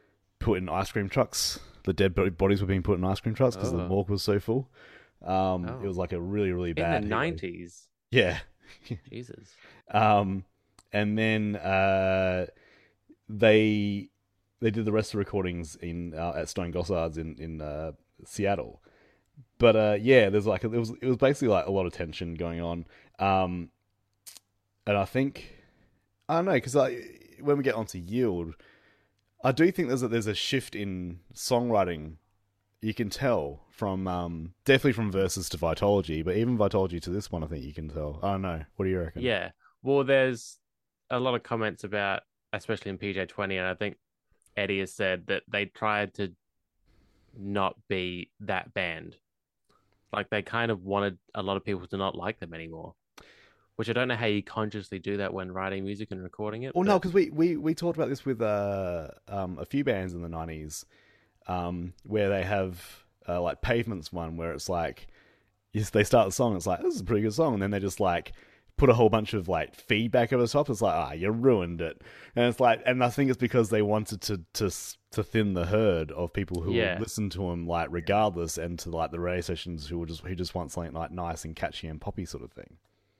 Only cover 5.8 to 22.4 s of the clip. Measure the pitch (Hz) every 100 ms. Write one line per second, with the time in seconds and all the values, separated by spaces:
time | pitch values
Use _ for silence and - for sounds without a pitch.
5.8 | 101 90 87 87 90 104 98 90 87 76
6.8 | 82 82 104 110 156 160 92 87 87 -
7.8 | - _ _ 120 92 78 - - - -
8.8 | - 107 - 113 123 - - _ - -
9.8 | - 104 107 104 98 95 - _ _ _
10.8 | _ 104 104 107 110 110 104 101 92 95
11.8 | 98 95 95 95 92 92 90 - _ _
12.8 | _ _ _ - - 107 110 107 110 107
13.8 | 101 101 - _ _ _ _ - 113 107
14.8 | 107 107 104 104 98 101 90 87 80 -
15.8 | 87 85 87 80 85 78 80 - 87 87
16.8 | 85 90 82 78 80 - 82 80 76 73
17.8 | 80 76 _ _ - - 98 98 57 -
18.8 | _ _ _ _ _ - - - 120 110
19.8 | 107 104 113 131 101 104 104 92 113 117
20.8 | 113 123 131 120 135 139 127 95 87 98
21.8 | 90 - 85 - 85 82